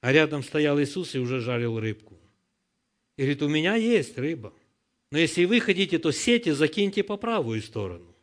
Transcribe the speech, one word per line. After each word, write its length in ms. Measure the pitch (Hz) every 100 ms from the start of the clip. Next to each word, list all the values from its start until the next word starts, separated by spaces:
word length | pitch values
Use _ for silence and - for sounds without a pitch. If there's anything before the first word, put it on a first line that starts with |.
А 120 | 123
рядом 300 | 143 151 147
стоял 380 | 127 156 151 143
Иисус 340 | 143 165 170
и 40 | 135
уже 220 | 123 127
жарил 380 | 117 120 120 113
рыбку. 400 | 110 104 - - _ _ _ _ _ _ _ _ _ -
И 60 |
говорит: 200 | 135 143
«У 60 | 147
меня 280 | 156 165 226
есть 400 | 226 226 135 -
рыба. 380 | 139 165 104 _ _ _ _ _ _
Но 80 | 143
если 260 | 160 165
вы 160 | 180 233
хотите, 380 | 226 180 190 165
то 120 | 156
сети 400 | 143 - 240 233
закиньте 520 | 143 151 - 202 196
по 160 | 196 208
правую 420 | 220 220 123 110
сторону». 560 | 104 113 98 87 87 _